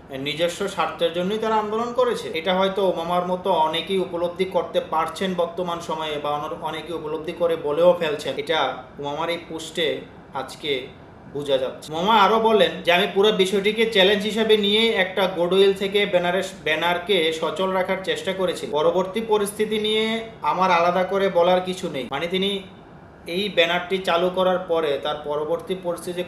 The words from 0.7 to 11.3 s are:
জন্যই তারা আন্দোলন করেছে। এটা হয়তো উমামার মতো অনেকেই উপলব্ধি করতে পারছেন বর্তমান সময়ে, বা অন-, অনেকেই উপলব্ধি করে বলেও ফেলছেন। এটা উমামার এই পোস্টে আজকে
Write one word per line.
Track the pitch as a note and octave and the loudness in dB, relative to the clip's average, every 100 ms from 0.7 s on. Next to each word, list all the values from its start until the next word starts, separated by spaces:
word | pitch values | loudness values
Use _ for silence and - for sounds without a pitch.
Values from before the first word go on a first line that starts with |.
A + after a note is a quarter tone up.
| F3 D3+ - E3 | -2 -4 0 -2
জন্যই | E3+ F#3 G#3+ | 0 -2 -2
তারা | A3 | 0
আন্দোলন | A3 G#3 A3 A#3+ | 0 0 -2 -2
করেছে। | B3 B3 F#3+ C3 | 0 0 0 -4
এটা | D#3+ F#3+ | -4 0
হয়তো | F#3 F#3+ G3 F#3 | 2 2 2 0
উমামার | E3 E3 F3+ F3+ | 0 0 -2 0
মতো | F3+ F#3+ | -2 0
অনেকেই | E3 D#3 D#3+ E3 F#3+ | 2 2 0 -2 -2
উপলব্ধি | F3 E3+ F3 F3 | -2 -2 -4 -2
করতে | F#3 F3 E3+ F3+ | -2 0 0 -2
পারছেন | E3+ D#3+ E3 - F#3+ | -2 -2 -2 -4 -4
বর্তমান | F3+ E3+ - E3+ E3+ | -2 -2 -2 -6 -6
সময়ে, | - D#3 D#3 D3 | -6 -6 -4 -4
বা | D3 | -4
অন-, | D3 D3+ - | -4 -4 -8
অনেকেই | D#3+ D#3+ D#3+ D#3+ | -8 -8 -8 -8
উপলব্ধি | D3+ D#3 E3+ | -6 -6 -6
করে | E3+ E3+ D#3 | -2 0 0
বলেও | C#3+ D3 F3+ E3+ | -2 4 6 6
ফেলছেন। | D#3 D3 D3 C3 | 2 -2 -4 -4
এটা | C#3+ D#3 C3 - - - | -2 0 0 -4 -12 -10
উমামার | C#3+ D3+ E3 | -8 -4 -4
এই | E3+ - | -4 -6
পোস্টে | D#3+ - F3 D3 B2+ - - - | -12 -8 -2 -2 -2 -8 -18 -12
আজকে | C3+ B2+ - D#3 C3 C3+ - - - - | -10 -10 -8 -4 -4 -4 -16 -20 -20 -12